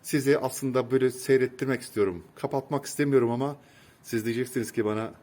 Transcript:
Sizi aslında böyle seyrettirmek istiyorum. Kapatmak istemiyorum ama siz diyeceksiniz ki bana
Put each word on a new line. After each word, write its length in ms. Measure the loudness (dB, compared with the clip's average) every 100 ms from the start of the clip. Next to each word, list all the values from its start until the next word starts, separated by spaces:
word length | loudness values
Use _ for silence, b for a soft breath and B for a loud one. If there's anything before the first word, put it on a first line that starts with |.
Sizi 360 | -2 0 4 2
aslında 540 | 2 -4 -2 0 2
böyle 200 | 2 2
seyrettirmek 680 | 0 2 4 4 -2 -4 -4
istiyorum. 420 | -4 0 0 0 -12 -8
Kapatmak 500 | -4 -4 -2 -6 -4
istemiyorum 460 | -2 4 4 4
ama 260 | 0 -4 -6 b b b b -6
siz 200 | -4 -2
diyeceksiniz 460 | -4 -2 -4 -4
ki 140 | -2 0
bana 280 | 0 -4 -10